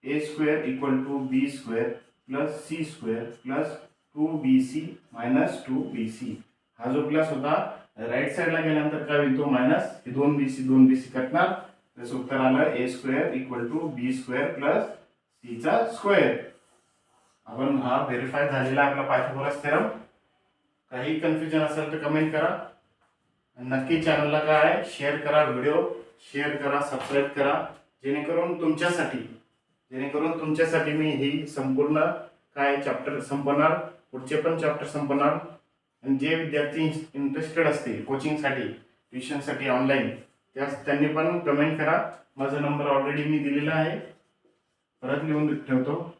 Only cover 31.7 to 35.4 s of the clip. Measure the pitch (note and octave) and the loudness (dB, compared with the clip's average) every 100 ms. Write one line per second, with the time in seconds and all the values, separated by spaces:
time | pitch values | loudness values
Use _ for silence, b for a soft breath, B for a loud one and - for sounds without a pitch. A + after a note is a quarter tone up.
31.7 | C3 D3 D3+ C3+ - - _ _ C#3+ C#3 | 2 2 2 2 -2 -10 _ _ -2 0
32.7 | C#3 C#3 A#2+ - C#3+ - C#3+ C#3+ C#3+ D3 | 0 -2 -4 -4 -6 -4 -4 0 4 4
33.7 | F3 - - _ B2+ C3 D3+ D#3+ D#3+ D#3+ | 2 -4 -14 _ -12 -4 0 0 0 0
34.7 | - B2+ C#3+ C#3 C#3 D3 - | -2 -4 -4 0 2 2 0